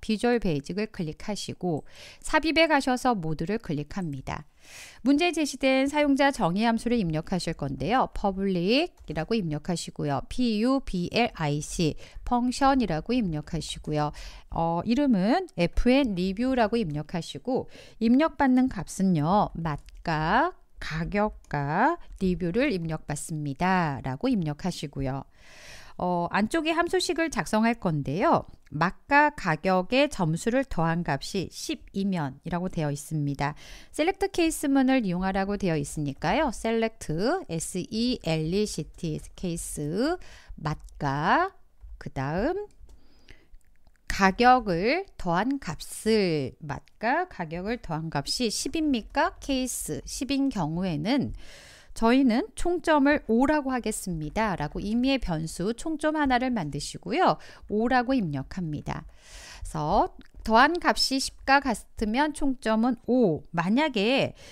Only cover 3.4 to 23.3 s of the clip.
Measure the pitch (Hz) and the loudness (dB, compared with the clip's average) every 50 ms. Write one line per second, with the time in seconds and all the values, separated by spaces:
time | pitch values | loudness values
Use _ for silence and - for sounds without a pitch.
3.4 | 175 165 208 233 - - 156 143 143 - - 202 180 160 139 131 - - - - | -2 -4 -4 -4 -4 -4 -4 -4 -4 -6 -6 -6 -4 -4 -6 -8 -8 -8 -8 -8
4.4 | - - _ _ - - - - - - - - - 247 285 294 349 349 302 330 | -10 -16 _ _ -20 -20 -20 -20 -20 -20 -20 -2 2 4 4 4 4 2 2 0
5.4 | 302 277 - - 269 262 262 262 269 285 294 302 294 285 277 269 277 277 269 - | -2 -2 -2 0 2 4 4 4 2 2 2 2 4 4 6 6 4 4 4 2
6.4 | 208 165 175 196 226 233 226 220 - 226 240 240 190 165 156 156 - - 196 175 | 0 2 2 2 2 2 2 2 0 0 2 2 2 0 0 -2 -2 -2 -2 -2
7.4 | - 170 160 - 147 139 139 131 131 170 233 262 196 - - - - 202 190 190 | -2 -4 -4 -4 -4 -6 -4 -4 -2 0 2 2 0 0 -2 -2 -2 -2 -2 0
8.4 | 196 196 185 175 170 196 240 277 339 359 - _ - - - 160 160 - 226 226 | -2 0 0 0 2 2 2 2 2 0 -6 _ -14 -8 -6 -6 -2 0 0 0
9.4 | 180 160 147 156 - - 175 165 - - - - 156 147 139 127 - - - - | 0 -2 -4 -4 -2 -4 -4 -4 -4 -10 -6 -4 -2 -2 -2 -2 -2 -4 -2 0
10.4 | 254 233 214 208 220 254 269 277 - - - 180 175 - - 196 240 233 - - | 0 2 2 2 2 2 2 0 -2 -2 -2 -2 -2 0 2 0 0 0 0 -2
11.4 | 160 147 147 151 151 - - - 175 151 - - - - - - - - 254 240 | -2 0 0 -2 -4 -6 -2 0 0 0 0 -4 -14 -16 -16 -12 -4 -2 0 0
12.4 | 240 254 240 - 277 269 277 262 233 190 165 156 - - 240 254 220 180 156 151 | 0 0 0 2 4 4 4 4 2 0 -2 -4 -2 0 0 0 0 0 -2 -4
13.4 | 147 - - 156 147 - - - - - 151 151 147 147 - - - - - - | -6 -6 -6 -6 -6 -6 -10 -10 -6 -2 0 0 0 0 -4 -8 -14 -14 -16 -16
14.4 | - - - - 165 165 165 170 - 202 240 277 294 277 233 185 180 214 277 370 | -16 -8 -4 -2 0 0 0 0 0 2 2 2 4 4 4 4 4 4 2 2
15.4 | 381 320 _ - 170 170 - - - 240 254 277 294 226 196 175 180 190 190 202 | 0 -4 _ 0 0 2 2 2 4 4 4 4 2 2 0 -2 -2 -2 -2 -2
16.4 | 247 262 262 247 226 202 233 240 220 156 147 147 151 - - 170 160 - - 139 | 0 0 2 2 2 2 2 0 0 -2 -4 -6 -6 -4 -6 -6 -6 -8 -12 -8
17.4 | - 240 262 190 160 - - - - - - - 214 233 240 269 320 320 311 - | -4 -2 -2 -2 -4 -6 -14 -20 -20 -20 -6 0 2 4 6 6 4 2 2 2
18.4 | 285 262 254 254 254 262 - 185 - - - - 190 190 180 151 143 160 196 208 | 4 4 6 4 4 2 0 -6 -8 -8 -2 0 2 4 4 4 4 4 4 4
19.4 | 175 - - 170 165 160 147 - - - - - - - 160 151 156 165 202 247 | 2 2 -2 -6 -4 -4 -6 -6 -10 -16 -20 -8 -4 -2 -2 0 2 2 2 2
20.4 | 311 359 370 - - _ - - - - 151 160 170 160 175 208 208 214 - - | 2 2 -2 -8 -20 _ -14 -10 -10 -6 -6 -6 -6 -2 0 0 0 0 -2 -8
21.4 | - - - 143 139 139 156 185 240 302 339 339 - - - - 190 185 180 165 | -10 -4 -4 -2 -2 0 2 2 2 2 2 -2 -6 -16 -6 -2 0 0 0 0
22.4 | 185 170 170 233 277 302 220 180 165 160 156 - - - 147 - - - | -2 -2 0 2 2 2 0 -2 -2 -4 -6 -6 -6 -8 -8 -8 -6 -8